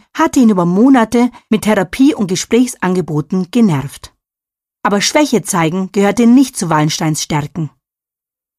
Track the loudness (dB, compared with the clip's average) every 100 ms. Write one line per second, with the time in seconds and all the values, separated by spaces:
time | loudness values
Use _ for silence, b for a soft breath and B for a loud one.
0 | b -4 -2 2 2 2 2 2 4 4
1 | 2 0 0 B B -2 0 0 -2 0
2 | 0 0 -2 -4 0 0 0 -2 -4 -2
3 | -4 -6 -4 -4 -2 0 2 0 -6 -14
4 | -20 _ _ _ _ _ _ _ -4 -2
5 | 0 0 0 -2 -2 -2 -2 -2 -4 -2
6 | 0 2 4 4 2 -2 -2 0 0 -2
7 | -4 -4 -4 -6 -6 -8 -10 _ _ _
8 | _ _ _ _ _